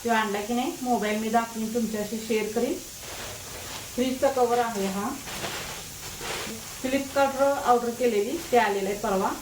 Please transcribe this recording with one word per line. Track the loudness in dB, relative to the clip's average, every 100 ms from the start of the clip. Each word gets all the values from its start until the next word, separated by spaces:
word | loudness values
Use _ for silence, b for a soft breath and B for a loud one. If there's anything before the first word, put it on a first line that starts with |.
तो | 2
आणला | 2 2 -4
की | -2
नाही | -2 -2 -4
मोबाईल | 0 2 2 0
मी | 2
दाखवून | 2 0 -4 -2
तुमच्याशी | 0 0 -2 -4 -6 0
शेअर | 0 0
करीन. | 0 0 -2 -8 -12 -12 -10 -10 -10 -12 -12 -10 -10 -8
फ्रीजचा | -2 0 2 2
कव्हर | 4 4 4
आहे | 2 0 -2
हा, | 0 -4 -4 -8 -6 -6 -6 -8 -10 -12 -12 -12 -10 -8 -6 -6 -10 -12 -6
Flipkart-वर | 0 0 2 2 4 6 4 4
ऑर्डर | 4 4 4
केलेली, | 2 2 4 0 -2 4
ते | 4
आलेलं | 4 2 0
आहे | 0
परवा. | 0 2 2 -2